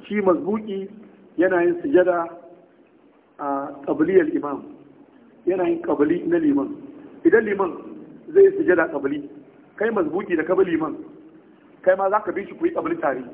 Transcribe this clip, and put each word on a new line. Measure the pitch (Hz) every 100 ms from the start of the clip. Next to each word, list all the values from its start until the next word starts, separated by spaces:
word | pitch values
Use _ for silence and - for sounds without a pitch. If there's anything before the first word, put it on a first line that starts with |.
| -
Shi | 208
masbuki | 190 160 160 220 214 196 196 - - - - -
yana | 185 180
yin | 175 165
sujada | 147 170 180 175 170 - - - _ _ _ _ _ _ _ -
a | 143 139 147 143 143
qabliyal | 139 160 190 156 143
imam. | 147 127 - - - - - _ _ _ 175
Yana | 185 175
yin | 170
qabli | 170 143 151 175 165
na | 170
liman. | 151 139 - - - - - - 330
Idan | 226 214
liman | 196 185 - - - - - -
zai | 156
yi | 392 -
sujada | 156 170 165
qabli, | 147 139 147 - - - - _ -
kai | 220
masbuki | 214 151 170 202 165
da |
ka | 156 185
bi | 185
liman, | 156 156 - - - - - _ _ _ -
kai | 185 190
ma | 196
za | 214
ka | 185
bi | 170 196
shi |
ku | - 170
yi |
qabli | 180 165 170
tare. | 151 123 123